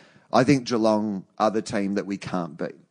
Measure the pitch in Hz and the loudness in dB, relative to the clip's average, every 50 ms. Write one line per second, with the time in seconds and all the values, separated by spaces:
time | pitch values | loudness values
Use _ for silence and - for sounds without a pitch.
0 | - - _ _ _ _ - 117 131 127 147 135 120 120 123 113 110 110 107 107 | -16 -20 _ _ _ _ 2 4 6 6 4 2 2 0 0 2 2 2 2 2
1 | 107 107 101 95 - _ _ - 104 107 98 110 104 - 120 107 101 98 101 101 | 0 -2 -4 -6 -8 _ _ 0 0 0 0 0 -4 -4 -4 -4 -2 -2 -2 -4
2 | 85 95 101 92 - - - 92 85 78 76 85 87 76 - - _ _ | -4 -4 -6 -8 -6 -6 -6 -6 -6 -6 -8 -8 -10 -10 -10 -14 _ _